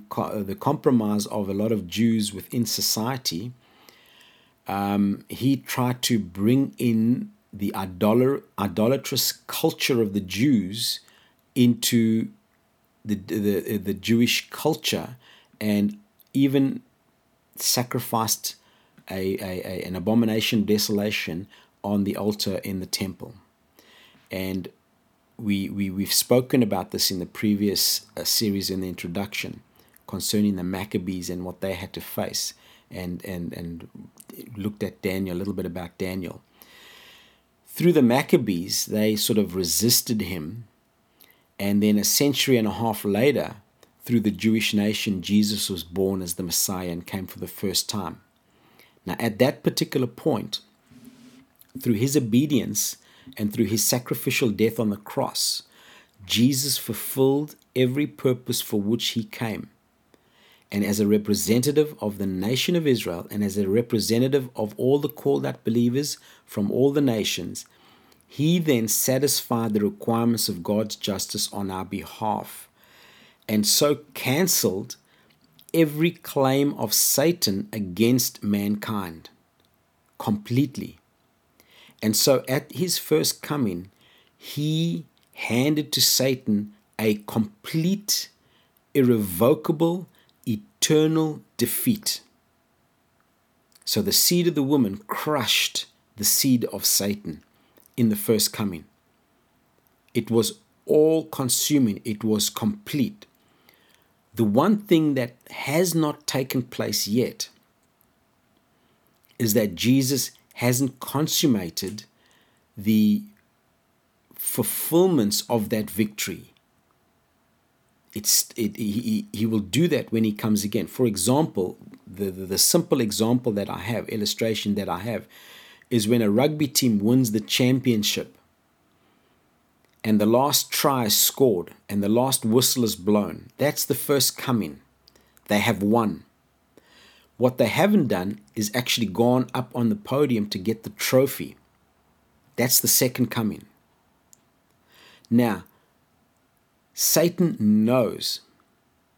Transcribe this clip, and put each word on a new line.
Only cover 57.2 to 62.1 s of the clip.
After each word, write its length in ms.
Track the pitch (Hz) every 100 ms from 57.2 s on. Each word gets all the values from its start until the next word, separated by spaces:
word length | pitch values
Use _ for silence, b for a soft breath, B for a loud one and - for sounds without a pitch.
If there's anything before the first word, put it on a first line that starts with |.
| 135 143 151 - _ 127
every 300 | 127 135 147
purpose 540 | - 135 127 - 117
for 200 | - 107
which 280 | 101 117 -
he 140 | 117
came. 440 | 104 - 113 101 - _ _ _ _ b b b b b b
And 140 | 101
as 160 | 101 104
a 60 | 101
representative 920 | 104 104 104 - 120 135 147 151 -
of 180 | 107